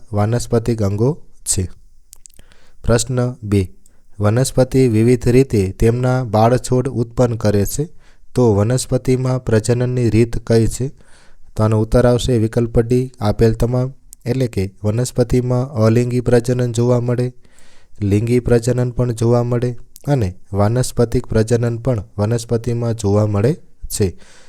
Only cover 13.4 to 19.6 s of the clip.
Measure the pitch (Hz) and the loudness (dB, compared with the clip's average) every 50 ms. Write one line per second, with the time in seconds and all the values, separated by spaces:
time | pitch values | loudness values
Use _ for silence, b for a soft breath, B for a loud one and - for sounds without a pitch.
13.4 | 117 113 110 - 120 117 123 123 127 135 - - - - - - - 120 123 131 | 2 2 2 2 0 0 0 0 -2 -4 -6 -12 -20 -20 -20 -8 -6 -4 -2 -2
14.4 | 127 120 - 98 95 98 - - 104 104 104 120 127 - - - 123 - 127 123 | -2 -2 -2 -4 -4 -4 -6 -6 -4 -2 -2 -2 -2 -2 0 -2 0 2 2 0
15.4 | 123 123 123 123 131 139 - 110 110 113 113 120 123 123 123 123 117 120 120 120 | 0 0 0 -2 -2 -2 0 2 2 4 4 2 0 0 -2 -2 0 2 2 2
16.4 | 117 127 123 123 123 120 113 120 120 123 123 120 120 123 123 120 123 127 - - | 2 0 -2 -2 -2 -2 0 0 2 2 2 0 0 -2 -2 -2 -2 -4 -6 -12
17.4 | b b b b b b b b b b b b 101 98 101 107 113 113 123 123 | b b b b b b b b b b b b -2 0 2 2 2 2 2 2
18.4 | - - 120 117 110 123 120 123 123 123 117 - 123 123 113 113 117 117 120 120 | 2 2 2 2 2 0 0 0 -2 -2 -2 -2 -2 -2 -2 0 0 2 2 2
19.4 | 120 120 123 120 | 2 0 -2 -2